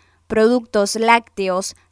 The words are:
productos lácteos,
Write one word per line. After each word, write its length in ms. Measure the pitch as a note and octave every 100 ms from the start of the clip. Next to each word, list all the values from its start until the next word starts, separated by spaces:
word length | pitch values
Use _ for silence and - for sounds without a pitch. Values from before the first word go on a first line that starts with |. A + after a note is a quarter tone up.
| _ _ -
productos 720 | A3 A3 B3 A3+ G#3+ G3+ A3
lácteos, 800 | A3+ A#3 - - F#3+ F3+ - - _